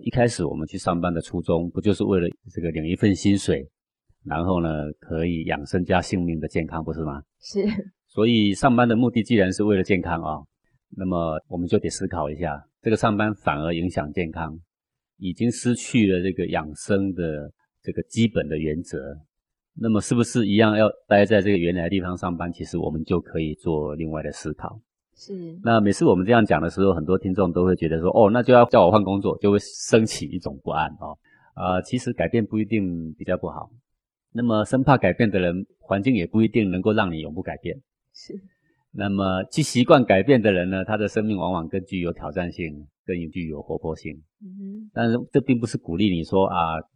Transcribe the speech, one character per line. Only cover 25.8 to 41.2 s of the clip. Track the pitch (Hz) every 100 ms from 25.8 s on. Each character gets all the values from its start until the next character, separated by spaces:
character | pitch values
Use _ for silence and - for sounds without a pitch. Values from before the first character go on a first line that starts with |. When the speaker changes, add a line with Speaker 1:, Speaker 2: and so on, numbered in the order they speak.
| 101
Speaker 1:
次 | 95
我 | 165 92
们 | 95
这 |
样 | 117
讲 | 107 82
的 | 82
时 | 92
候， | 98
很 | 85 78
多 | 92
听 | 98
众 | 92 90
都 | 87
会 | 92 90
觉 | 82
得 | 82
说 | 87 113
，“哦， | 101
那 | 120
就 | 120
要 | 123 120
叫 | 120 87
我 |
换 | 107
工 | 95 98
作”， | 101 80
就 | 101
会 | 101
升 | - - - 113 110
起 | - 71
一 | 90
种 | 76 69
不 | -
安 | 76 78 -
哦。 | 76 73 _ _ _
啊， | - 92 92
其 | - 127
实 | -
改 | - 85
变 | 120
不 | 104 110
一 | 101
定 | 110 95 85 80
比 | 78
较 | 82 90
不 | 85
好， | 76 - 120 _ _ _ _ _
那 | 117
么 | 120 107 104
生 | 131
怕 | 135 127
改 | 92
变 | 87 113
的 | 98
人， | 87 90 101 _
环 | - 98
境 | 104 117
也 | 85
不 | 110
一 | 110
定 | 117 101
能 | 90
够 | 107
让 | 107 98
你 | 80
永 | 78
不 | 82
改 | 92 82
变。 | 87 139 - _ _
Speaker 2:
是。 | _ - 208 - _ _ _ _
Speaker 1:
那 | 101 101
么 | 98 95 95 -
既 | -
习 | 147 120 123
惯 | 151
改 | 113 98
变 | 98 131
的 | 107
人 | 90 90
呢， | 95
他 | 92 107
的 | 104
生 | 110